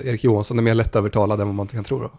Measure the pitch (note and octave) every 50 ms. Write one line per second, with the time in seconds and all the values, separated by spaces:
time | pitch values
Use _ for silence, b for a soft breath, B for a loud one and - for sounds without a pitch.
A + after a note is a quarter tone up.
0 | A2+ C3 A#2 - - B2 A2 G#2 G#2 - B2 A#2+ A2+ A2+ A2 A2+ A2+ - - A2
1 | G2+ G#2 - A2 G2+ G#2 G#2+ G#2 G2+ G2+ G2+ G2+ G2+ G2+ A#2+ G#2+ G2+ - E3+ C#3+
2 | A#2 A2 -